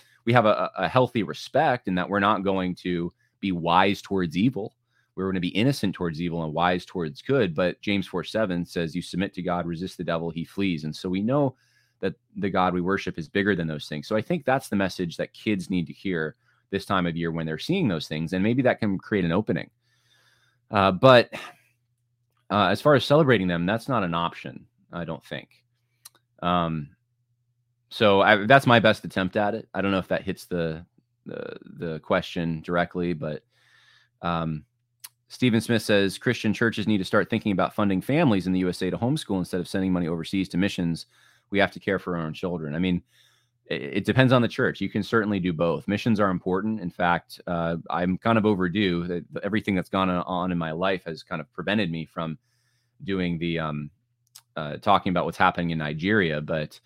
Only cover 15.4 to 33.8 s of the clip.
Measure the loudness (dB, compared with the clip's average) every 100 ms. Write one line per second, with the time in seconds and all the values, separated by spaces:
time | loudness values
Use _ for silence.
15.4 | -4 -2 -2 -4 -4 -6 -6 -4 -4 -8
16.4 | _ _ _ -6 -2 -2 0 -2 -4 -4
17.4 | -4 -6 -2 -2 0 -2 -4 -6 -4 0
18.4 | 0 2 2 0 0 -4 -2 -2 0 0
19.4 | -2 -4 -6 _ _ _ _ _ _ _
20.4 | _ _ _ 2 4 6 10 10 8 -2
21.4 | -16 -20 _ _ _ _ _ _ _ _
22.4 | -2 2 4 4 6 6 6 4 6 4
23.4 | 4 0 0 -2 0 -2 0 0 -2 -4
24.4 | -14 -16 -20 _ _ -10 -8 -10 -10 -12
25.4 | -12 _ _ _ _ _ -20 _ _ _
26.4 | 0 0 0 -4 -8 _ _ _ _ _
27.4 | _ _ _ _ _ 2 4 6 6 6
28.4 | 8 6 8 6 6 2 -2 -2 -2 0
29.4 | 0 -2 -6 -4 -2 0 0 -2 -4 -8
30.4 | -6 -4 -2 -4 -12 _ _ _ -14 -12
31.4 | -10 -14 -18 -10 -8 -8 0 0 0 -4
32.4 | -2 -4 -2 0 0 -2 -4 -4 -6 -10
33.4 | _ _ _ _